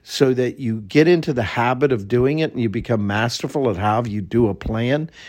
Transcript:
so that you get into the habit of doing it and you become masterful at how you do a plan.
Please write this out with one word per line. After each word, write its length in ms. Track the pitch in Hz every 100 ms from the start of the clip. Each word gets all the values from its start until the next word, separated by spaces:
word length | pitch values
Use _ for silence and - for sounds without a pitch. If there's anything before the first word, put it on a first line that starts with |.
so 320 | - - 135
that 240 | 127 123 -
you 240 | 127 110
get 260 | 101 147 156
into 240 | 175 156
the 100 | 123
habit 480 | 107 - 120 127 143
of 160 | 120 101
doing 340 | 123 127 156
it 120 | 160
and 80 | 127
you 80 | 117
become 380 | 113 - 113 101
masterful 640 | 101 117 - 147 151 131
at 60 | 90
how 280 | 104 107
you 160 | 120 104
do 280 | 87 117 113
a 60 |
plan. 560 | 95 - 110 120 147 160 -